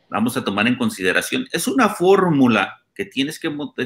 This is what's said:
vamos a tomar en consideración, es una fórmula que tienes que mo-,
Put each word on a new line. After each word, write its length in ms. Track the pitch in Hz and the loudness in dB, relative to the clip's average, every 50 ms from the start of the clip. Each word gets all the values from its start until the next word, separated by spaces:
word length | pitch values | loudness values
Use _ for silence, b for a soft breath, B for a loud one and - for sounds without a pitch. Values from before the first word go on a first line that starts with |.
| _ - | _ -6
vamos 260 | 85 98 113 127 - | -4 -2 -2 -2 -2
a 80 | 127 110 | -2 -4
tomar 240 | 107 98 101 104 | -4 -2 0 0
en 80 | 120 123 | 0 0
consideración, 720 | 123 120 110 - 98 92 90 87 90 - - - 131 131 - - | 0 -2 -4 -2 -2 0 0 0 0 -2 -2 -4 -6 -6 -4 -6
es 160 | 170 - 247 | -4 -4 -2
una 180 | - 269 233 | 0 2 2
fórmula 960 | 202 - - 175 185 196 196 185 175 156 139 131 120 113 101 92 - - _ _ _ _ | 0 0 2 4 4 4 4 4 2 4 4 4 4 4 2 0 -2 -6 _ _ _ _
que 120 | - 98 | -10 -10
tienes 340 | 98 - 127 139 147 151 - | -8 -4 -6 -4 -4 -6 -8
que 100 | - 160 | -8 -8
mo-, 240 | 147 147 147 127 - - 123 | -8 -8 -10 -10 -8 -8 -6